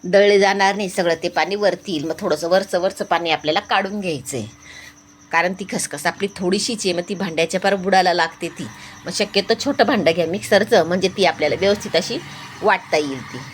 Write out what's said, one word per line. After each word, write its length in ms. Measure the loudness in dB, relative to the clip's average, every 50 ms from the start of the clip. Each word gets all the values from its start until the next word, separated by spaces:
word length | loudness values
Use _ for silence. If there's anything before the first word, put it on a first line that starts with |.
| -4
दळले 360 | 4 4 6 6 8 6 6
जाणार 360 | 6 4 4 4 2 2 2
नाही, 140 | 0 -4 -4
सगळं 260 | -2 0 0 0 0 0 -2
ते 60 | -4
पाणी 260 | 0 0 0 0 0
वरती 360 | 0 2 0 0 0 -6 -6
येईल. 140 | -4 -4 -4
मग 100 | -4 -6 -4
थोडंसं 300 | -2 -2 -2 -2 0 2
वरचं 320 | 2 2 2 0 -2 -2
वरचं 240 | -2 -2 -4 -4 -4
पाणी 260 | -2 -2 -2 0 0
आपल्याला 280 | -2 0 0 0 -2 -2
काढून 400 | 0 0 -2 -2 -2 -2 -6 -6
घ्यायचं 380 | -4 -4 -6 -6 -6 -6 -6
आहे, 260 | -6 -8 -8 -14 -20 -20 -20 -20 -20 -20 -20 -20 -20 _ _ _ _ -12 _
कारण 220 | 0 0 0 0 -2
ती 120 | -4 -8 -6
खसखस 360 | -6 -6 -6 -6 -8 -4 -4
आपली 220 | -4 -2 -2 -6 -6 -6
थोडीशीच 500 | -4 -2 0 0 0 -2 -4 -4 -2 -2
आहे, 80 | -2 -2
मग 140 | -2 -4 -6
ती 60 | -6
भांड्याच्या 440 | -6 -6 -4 0 0 0 0 0 0
पार 160 | 2 2 0
बुडाला 380 | 0 0 2 4 4 4 4 4
लागते 340 | 2 0 0 -2 -8 -10 -10
ती. 180 | -8 -8 -12 -12 -12 -16 -20 -20 -20 -14 -12
मग 60 | -8 -4
शक्यतो 400 | -4 -4 0 0 -2 2 2 0 0 0
छोटं 200 | -4 2 2 2
भांडं 260 | 4 4 4 4 2
घ्या 160 | 2 2 0
मिक्सरचं, 600 | -2 -2 -6 0 2 2 2 4 4 4 4 4
म्हणजे 220 | 2 0 0 0 -2 2
ती 80 | 2 2
आपल्याला 300 | 2 2 2 0 0 0 2
व्यवस्थित 360 | 2 2 2 0 -2 -2 -2
अशी 220 | -2 -2 -2 -6 -8 -8 -12 -16 -16 -16 -16 -14 -2
वाटता 360 | 2 2 2 2 0 -2 -2
येईल 240 | -2 0 -2 -6 -8 -10
ती. 160 | -12 -12 -12 -14 -12